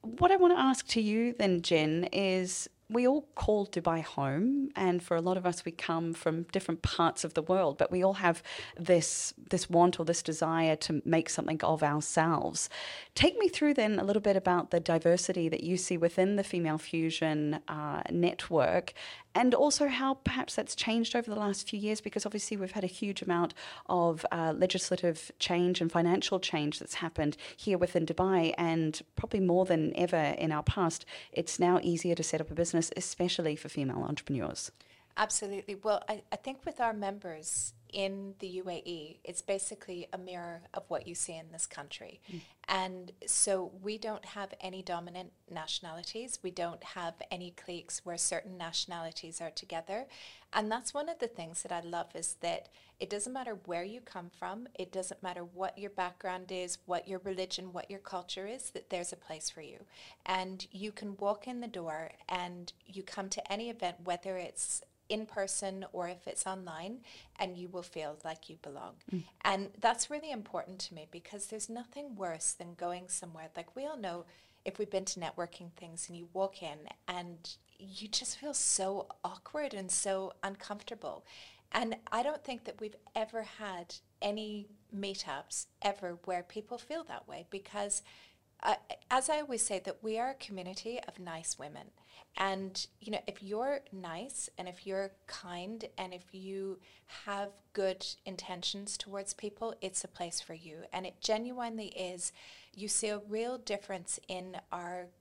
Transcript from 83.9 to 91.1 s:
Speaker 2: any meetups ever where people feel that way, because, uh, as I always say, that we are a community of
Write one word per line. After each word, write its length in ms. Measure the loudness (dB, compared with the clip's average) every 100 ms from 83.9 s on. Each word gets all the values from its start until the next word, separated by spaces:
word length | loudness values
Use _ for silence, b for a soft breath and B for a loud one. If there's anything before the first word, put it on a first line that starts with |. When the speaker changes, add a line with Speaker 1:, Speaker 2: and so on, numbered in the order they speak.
| -16 _ _
Speaker 2:
any 460 | -4 -2 -6 -10 -12 -20 _ -8
meetups 720 | -8 -6 -6 -8 -6 -10 -10 _
ever 380 | -2 -2 -6 -8 -4
where 180 | -4
people 340 | -4 -12 -10 -12
feel 260 | -8 -10 -8
that 220 | -12 -12
way, 200 | -16 -12
because, 540 | -12 -10 -6 -4 -4 b b b b _ _
uh, 140 | 0 0 -2 -16 _
as 180 | 0 2
I 120 | 0
always 240 | -2 -2
say, 160 | -2 -2 -4
that 180 | -8
we 160 | -4 -2
are 120 | -4
a 140 | -6 -10
community 540 | -10 -10 -10 -8 -8
of 120 | -10